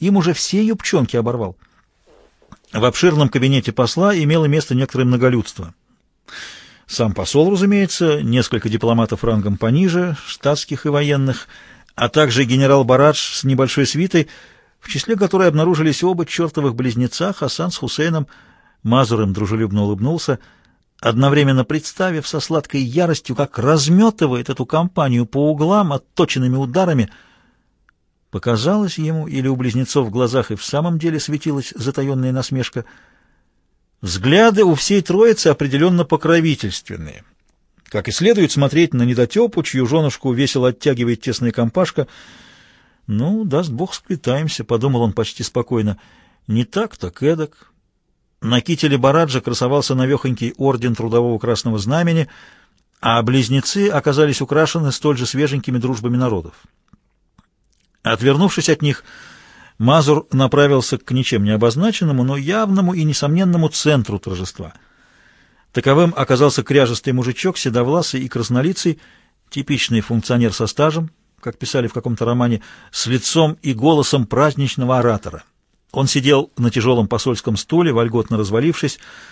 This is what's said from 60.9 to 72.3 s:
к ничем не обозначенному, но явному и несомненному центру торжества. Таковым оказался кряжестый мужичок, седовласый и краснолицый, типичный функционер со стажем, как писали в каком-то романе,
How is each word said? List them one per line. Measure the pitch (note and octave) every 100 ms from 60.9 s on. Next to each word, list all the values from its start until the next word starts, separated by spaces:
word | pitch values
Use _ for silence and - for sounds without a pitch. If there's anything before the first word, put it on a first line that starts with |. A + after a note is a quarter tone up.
| B2
к | -
ничем | B2+ B2+ A#2
не | G2+
обозначенному, | G#2+ A#2 B2+ G#3+ G#3 E3 C3
но | B2+ C#3
явному | C#3 G#3 G#3+ F#3+ F3+
и | F3+
несомненному | D3+ C#3 C#3+ E3 F#3+ E3+ D#3
центру | - D3+ C#3+ G#2 G2+
торжества. | - F2+ F#2 - E2 - _ _ _ _ _ _ _ _ _
Таковым | - C3+ C#3+ E3+ E3+
оказался | C3+ B2+ C#3+ B2+
кряжестый | A2+ C#3 B2 A#2+ -
мужичок, | B2+ A#2+ A#2+ F#3 F3+
седовласый | C3 A#2 A#2+ E3 D#3 C3
и | B2
краснолицый, | B2 A#2 B2 D3+ F#3+ F3 D#3 - _ _ _ _
типичный | C#3+ C#3 C#3 - A#2
функционер | - A2+ - A#2+ A#2
со | - A2
стажем, | - D3+ D#3 D#3+ _ _ _
как | B2 -
писали | - C3+ A#2
в |
каком-то | B2 B2 A2+
романе, | A2+